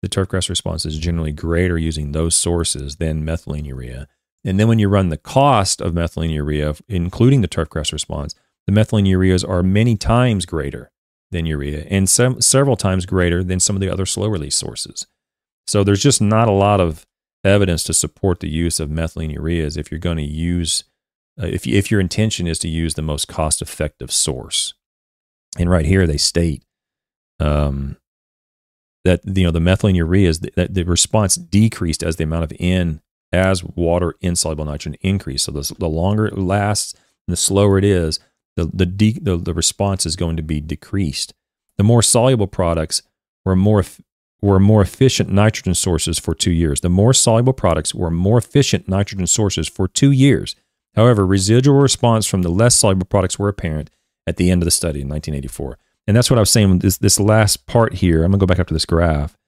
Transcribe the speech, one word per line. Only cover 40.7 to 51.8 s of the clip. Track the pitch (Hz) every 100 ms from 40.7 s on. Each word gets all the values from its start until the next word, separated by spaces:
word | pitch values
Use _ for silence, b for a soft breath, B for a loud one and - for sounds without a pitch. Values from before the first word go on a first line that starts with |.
| 73 - 98 87 67 - _ _ _ _ -
The |
more | 101 117
soluble | 101 120 123 127 98
products | - 87 82 80 - _ _ _ _
were | -
more | 92 101 107
eff-, | 90 - _ _ _ _
were | 101 95
more | 98 110
efficient | 92 - 135 - 90
nitrogen | 95 107 - -
sources | 87 - 82 - 82
for | -
two | 82 -
years. | 82 82 69
The | 87
more | 90 107
soluble | 131 - 113 123
products | 127 92 78 78
were | - 87
more | 82 92 120
efficient | - 143 139 92 -
nitrogen | 95 101 98 87
sources | - 104 - 78
for | - 92
two | - 139
years. | 139 139 110 - - _ _ _
However, | - 117 110
residual | 95 98 95 117 135 139